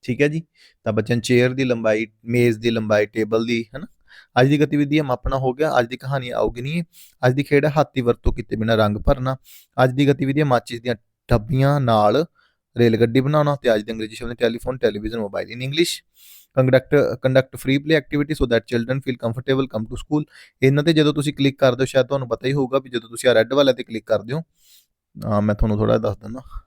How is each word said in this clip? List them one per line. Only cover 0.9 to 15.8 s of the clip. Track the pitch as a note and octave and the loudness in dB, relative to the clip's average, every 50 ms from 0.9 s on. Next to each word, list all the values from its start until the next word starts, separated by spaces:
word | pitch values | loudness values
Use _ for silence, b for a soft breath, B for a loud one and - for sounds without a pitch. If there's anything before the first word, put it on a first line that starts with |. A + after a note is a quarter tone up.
| G#2+ | -2
ਬੱਚਿਆਂ | G#2+ G#2+ - A#2+ | -2 -2 0 -2
ਨੂੰ | A#2+ G#2+ | -2 0
ਚੇਅਰ | - B2 A#2+ B2 B2+ | 2 4 4 4 2
ਦੀ | C3 C3 C3+ | 0 -2 -2
ਲੰਬਾਈ, | B2+ B2 A2+ A2+ A2+ G#2+ A2 A2+ G#2+ _ _ _ | -2 -2 0 0 0 0 0 -2 -6 _ _ _
ਮੇਜ਼ | A#2 A#2 B2 A#2+ A#2+ A2+ G#2+ | -4 0 2 2 2 0 0
ਦੀ | A2 A#2 | -2 -2
ਲੰਬਾਈ, | A2+ A2+ A2 G#2+ G#2+ G#2 G#2+ | -2 -2 -2 0 2 2 2
ਟੇਬਲ | G#2 _ A2+ A2 G#2 A2+ A2+ A2+ | 0 _ -4 -4 0 0 -2 0
ਦੀ, | A#2 A#2+ A#2 A2+ _ - | 0 -2 -4 -4 _ -12
ਹੈ | C3+ | -16
ਨਾ। | F3 - _ _ _ b b b b b _ B2 | -16 -16 _ _ _ b b b b b _ 2
ਅੱਜ | C3 C#3 | 4 4
ਦੀ | D3 C#3+ | 4 2
ਗਤੀਵਿਧੀ | D3+ C#3+ D3 C#3+ D3 C#3 D3 D#3 | 2 2 2 -2 0 2 0 -2
ਹੈ | D3+ | 0
ਮਾਪਣਾ | C3+ B2+ A#2+ _ - C3+ | 0 -4 -4 _ -4 -4
ਹੋ | C3+ C3 C3 B2 | 0 0 -2 -2
ਗਿਆ। | C3+ D3+ D#3 C3+ B2+ | 0 -2 0 2 0
ਅੱਜ | B2 | 0
ਦੀ | A#2 B2+ | 0 -4
ਕਹਾਣੀ | B2 - B2+ C#3+ C3+ B2+ B2 | -10 -6 -6 -6 -4 -6 -6
ਆਓ | A#2+ A2 A2 A2 | -2 -2 -2 -2
ਗਿਣੀਏ। | A#2 A#2+ B2 C#3 D#3 F3 E3+ _ B B B B B _ - | -2 -6 -10 -6 -6 -6 -6 _ B B B B B _ 0
ਅੱਜ | B2+ B2+ | 2 2
ਦੀ | C3+ C#3 | 2 0
ਖੇਡ | - D3 C#3+ C#3 | 2 2 2 2
ਹੈ | D3+ C#3 D#3 | 2 0 0
ਹੱਥ | C#3+ - _ | -2 0 _
ਦੀ | C3+ | -2
ਵਰਤੋਂ | A#2+ A#2+ A2+ - _ B2 - | 0 0 -2 2 _ -2 -2
ਕੀਤੇ | - A#2+ - - | -2 -6 -8 -6
ਬਿਨਾਂ | A2 A2 A2 A2+ | -4 0 0 2
ਰੰਗ | G#2+ A2 G#2 G#2 | 2 2 0 0
ਭਰਨਾ। | G#2+ - - C#3+ C3+ B2+ C3 C3 - B B B B B B B - B2+ | 0 0 0 0 0 -2 -6 -6 -8 B B B B B B B 0 0
ਅੱਜ | C3 B2 | 2 2
ਦੀ | C3+ C#3+ C#3 | 2 2 2
ਗਤੀਵਿਧੀ | C#3+ C3+ C3+ C3+ C3+ D3 | 2 0 0 -2 0 0
ਹੈ | D3+ | 2
ਮਾਚਿਸ | C#3+ B2+ A#2 - - - A#2 | 2 2 0 0 -4 -16 -10
ਦੀਆਂ | A2+ B2 A#2+ - _ _ _ _ _ - | -6 -6 -8 -8 _ _ _ _ _ -2
ਡੱਬੀਆਂ | A#2+ A#2 G#2+ A2+ - C3 C3+ C#3 C#3+ D3 | -2 -2 0 0 0 0 2 2 2 0
ਨਾਲ | C3+ A#2+ A2+ G#2+ G#2+ G#2 G#2+ C#3 E3+ - _ _ _ _ _ _ _ _ _ | 0 2 2 4 4 4 2 2 0 -2 _ _ _ _ _ _ _ _ _
ਰੇਲ | A#2 A#2+ A#2 A2+ | 2 2 4 4
ਗੱਡੀ | G#2+ A#2 A#2 A#2 C3+ | 4 2 2 2 0
ਬਣਾਉਣਾ। | B2+ C#3 D3+ D3+ D3 C#3+ C#3+ | 0 2 2 2 2 0 -2
ਤੇ | C#3 - B2 A2+ | 0 0 0 0
ਅੱਜ | G#2+ G#2 | 0 0
ਦੇ | A2 A2+ | -6 -8
ਅੰਗਰੇਜ਼ੀ | A2 A2 G#2+ A2 | -8 -8 -10 -10
ਸ਼ਬਦ | - B2 A#2 | -12 -12 -12
ਨੇ | A#2+ | -6
ਟੈਲੀਫੋਨ, | A2+ B2 A2+ A#2 A#2 - B2 C3 C3 | -2 -2 -2 -2 -2 -8 -8 -8 -2
ਟੈਲੀਵਿਜ਼ਨ, | - A2+ G#2 G#2 G#2+ A2 A2+ A#2+ | -2 -2 -2 -2 -8 -6 -6 -6
mobile। | G#2+ G2 G2+ G2 F#2+ - A2 | -8 -6 -6 -8 -8 -8 -10
In | B2 B2+ | -10 -8
English, | C3 C#3 D#3 | -6 0 0